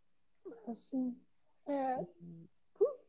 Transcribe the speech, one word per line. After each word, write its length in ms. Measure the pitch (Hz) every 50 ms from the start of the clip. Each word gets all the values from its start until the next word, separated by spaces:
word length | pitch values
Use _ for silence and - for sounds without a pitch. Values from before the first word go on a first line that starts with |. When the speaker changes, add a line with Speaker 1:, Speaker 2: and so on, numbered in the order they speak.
| _ _ _ _ _ _ _ _ - 381 247 - -
Speaker 1:
Assim, 480 | 240 226 - - - 277 262 254 247 240 - - _ _ _ _ _ _ _ -
é, 300 | 285 285 277 262 262 254
Speaker 2:
Uhum. 500 | 269 349 - - - 349 - 330 330 330 - _ _ _ _ -
Speaker 1:
por, 160 | - 403 587 539 - -